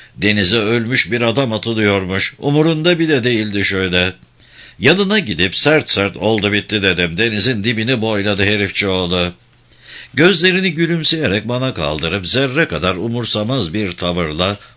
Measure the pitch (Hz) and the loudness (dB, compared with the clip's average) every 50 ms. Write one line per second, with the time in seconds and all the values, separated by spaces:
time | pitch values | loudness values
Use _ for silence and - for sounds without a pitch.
0 | - - - - - 104 104 104 95 87 110 117 104 107 117 120 113 113 127 123 | -20 -20 -8 -2 0 0 2 2 4 4 4 2 2 2 0 0 0 0 -2 -2
1 | - 85 113 120 120 117 110 135 139 117 110 104 - 117 113 110 107 101 101 98 | -2 0 -2 0 0 0 2 0 0 0 -2 -4 -4 -4 -2 2 2 2 2 2
2 | 95 90 95 95 - - - - - 143 143 151 156 165 160 156 156 175 180 160 | 0 -2 -4 -4 -4 -6 -6 -6 -2 0 2 2 2 2 0 0 0 0 2 2
3 | 165 156 156 127 110 123 120 110 107 104 101 101 95 92 98 95 95 92 87 90 | 2 0 0 0 2 0 0 0 0 -2 -2 -2 -2 -2 0 -2 -2 0 0 0
4 | 90 95 - - _ - _ _ - - - - - - - - 98 131 170 196 | 0 0 -2 -8 _ -20 _ _ -20 -20 -20 -20 -20 -20 -6 0 2 2 4 4
5 | 202 190 214 214 165 113 87 76 90 95 - - - 143 156 151 - - - 98 | 2 0 0 0 0 -2 -2 -2 -2 0 0 2 2 4 2 2 2 2 2 2
6 | 98 98 87 - 85 107 113 107 98 104 104 101 90 - 104 107 98 95 90 85 | 2 0 -2 -2 0 0 2 2 0 0 0 -2 -2 -2 -2 0 2 2 2 2
7 | 90 85 82 85 113 117 107 104 - 131 127 104 98 120 120 107 110 123 135 110 | 0 0 0 0 0 0 2 2 2 2 2 0 -2 -2 -2 -2 -2 -2 0 0
8 | 107 113 110 101 98 104 101 98 98 101 107 104 101 95 - - 101 98 95 92 | 0 0 0 0 0 0 0 2 2 2 2 2 0 -2 -2 -2 0 0 0 0
9 | 92 87 90 90 87 87 87 - _ _ _ _ _ _ _ - - - - - | 0 0 0 0 0 -2 -4 -8 _ _ _ _ _ _ _ -20 -20 -20 -20 -20
10 | - - - 123 160 185 202 151 170 185 175 190 185 190 151 151 170 160 170 165 | -20 -6 0 2 4 4 4 4 2 2 2 2 0 -2 0 0 0 0 0 0
11 | 151 - 165 160 147 104 95 107 95 113 123 127 131 131 - - 80 73 78 78 | 0 0 0 0 0 0 0 -2 -2 -4 -4 -4 -4 -4 -4 -2 -2 -2 -2 -2
12 | 85 82 87 101 90 85 110 123 139 135 127 156 160 - 85 76 80 90 95 87 | -2 -2 -4 -4 -2 -2 0 0 0 0 0 -2 -2 -2 -2 -2 -2 -2 -2 -2
13 | 87 - 117 123 117 - - 107 107 110 135 131 95 80 85 107 104 92 87 - | -4 -4 -4 -4 -2 -2 -2 -2 -2 -2 -2 -2 -2 -4 -4 -4 -4 -4 -6 -4
14 | 90 87 87 90 85 76 76 80 90 98 104 - - - - | -4 -2 -2 -2 -2 -2 -2 -2 0 -2 -2 -4 -10 -18 -20